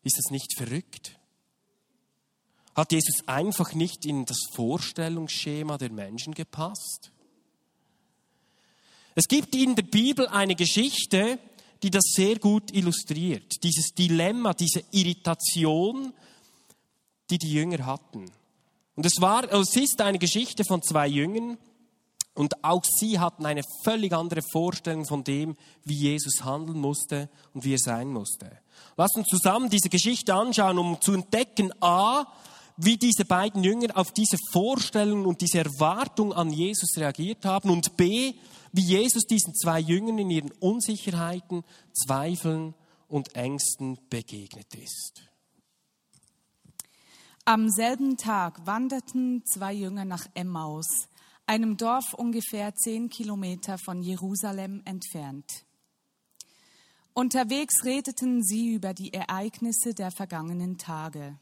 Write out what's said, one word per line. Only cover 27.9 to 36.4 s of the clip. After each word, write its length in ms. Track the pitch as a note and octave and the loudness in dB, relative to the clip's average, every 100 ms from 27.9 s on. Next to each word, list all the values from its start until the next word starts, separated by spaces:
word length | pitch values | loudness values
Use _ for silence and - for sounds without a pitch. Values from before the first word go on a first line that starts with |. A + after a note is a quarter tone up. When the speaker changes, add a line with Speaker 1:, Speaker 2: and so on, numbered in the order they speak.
| A#2 C3 | -2 -4
Speaker 1:
musste. 500 | B2 G2+ - F#2+ - _ - - - | -6 -6 -10 -12 -20 _ -20 -14 2
Lasst 180 | F#3+ A3+ | 2 2
uns 120 | G#3 | 2
zusammen 420 | F#3 F#3+ G#3+ B3+ | 4 4 4 2
diese 200 | G3+ F3+ | 2 4
Geschichte 440 | F3+ G#3+ B3 - | 2 2 0 2
anschauen, 440 | F#3+ B3 A3 F#3+ F#3 | 2 2 2 4 4
um 220 | F3 E3 | 0 0
zu 120 | - | 2
entdecken, 580 | G3 F3+ A3 B3+ - F#3+ - | 2 2 0 2 0 -2 2
A, 440 | F3 F3+ G#3 C4+ C#4+ - - - - - | 4 6 4 2 -2 -12 -20 -20 -20 0
wie 220 | F3 A3+ | 2 4
diese 280 | A#3+ G#3+ F#3+ | 4 4 4
beiden 380 | F3+ G#3+ G3+ | 2 2 2
Jünger 340 | F#3 A3+ A#3 F#3+ | 2 4 0 0
auf 140 | F3+ | 0
diese 260 | - G#3+ F#3 - | 2 2 0 0
Vorstellung 720 | F3 G#3+ C4 - G#3+ G#3 G#3 F#3+ | 0 2 0 0 2 2 2 0
und 160 | E3+ | 0
diese 180 | F3 F3 | 2 2
Erwartung 760 | D3+ C#3 D#3 G3+ C4+ - G#3 | 0 2 2 2 -2 0 0
an 180 | F3 | 2